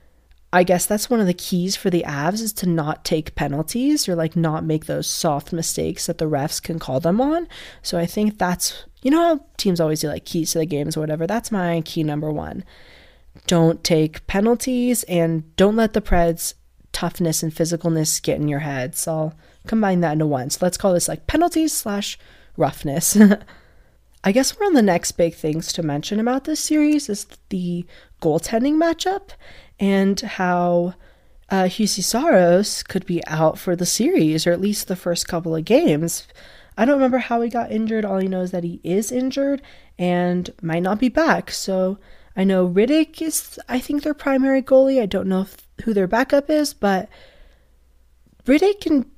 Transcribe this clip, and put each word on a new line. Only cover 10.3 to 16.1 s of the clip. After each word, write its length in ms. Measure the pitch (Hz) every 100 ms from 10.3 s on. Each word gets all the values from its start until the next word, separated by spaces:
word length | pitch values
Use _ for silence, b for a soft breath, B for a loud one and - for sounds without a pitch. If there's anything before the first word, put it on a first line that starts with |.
| 175 160
to 40 | 165
the 80 | 160
games 320 | 147 151 156
or 40 |
whatever? 260 | 156 156 165
That's 240 | 226 -
my 300 | 208 175 170
key 200 | 160 170
number 300 | 156 147 151
one. 320 | 151 - - - b b b b b b - -
Don't 380 | 170 165 165
take 420 | - 160 156 - -
penalties, 800 | 196 220 240 - 247 247 240
and 520 | - 175 165 165 156 -
don't 200 | 196 220
let 180 | 220
the 80 | 220
Preds 540 | -